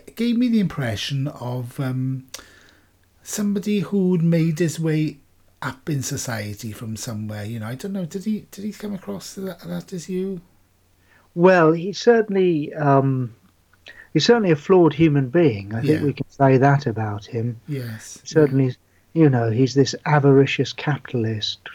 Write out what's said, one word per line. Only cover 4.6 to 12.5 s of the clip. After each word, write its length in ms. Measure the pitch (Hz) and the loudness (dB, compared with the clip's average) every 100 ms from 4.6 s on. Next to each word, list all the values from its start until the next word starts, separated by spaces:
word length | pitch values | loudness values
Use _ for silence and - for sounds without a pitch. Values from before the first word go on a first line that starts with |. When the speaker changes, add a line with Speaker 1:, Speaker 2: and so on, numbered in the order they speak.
| 170 156 | -2 -2
Speaker 1:
way 400 | 160 156 151 - _ _ _ _ | -2 0 -2 -6 _ _ _ _
up 260 | 127 - - | -12 -10 -6
in 140 | 139 | -6
society 720 | - 131 - 110 104 101 113 | -6 -8 -8 -8 -8 -10 -12
from 240 | 107 110 107 | -12 -10 -10
somewhere. 480 | - 107 107 104 | -10 -10 -8 -10
You 160 | 104 117 | -10 -8
know, 60 | 107 | -10
I 80 | |
don't 180 | 131 196 | -10 -8
know, 120 | 190 | -8
did 200 | 170 196 | -8 -8
he, 220 | 214 214 - | -6 -6 -8
did 140 | - | -12
he 80 | 208 | -12
come 220 | - 208 | -10 -10
across 400 | 190 - 190 - | -10 -10 -12 -12
that, 260 | - 190 170 | -12 -12 -12
that 320 | 170 175 - | -10 -12 -10
as 160 | 180 175 | -12 -8
you? 320 | 185 190 185 - _ _ _ _ _ _ _ _ | -6 -6 -8 -14 _ _ _ _ _ _ _ _
Speaker 2:
Well, 380 | 170 185 180 160 | 2 6 6 6
he 200 | 165 185 | 4 -2
certainly, 800 | 175 233 233 214 190 180 | -2 4 4 4 2 2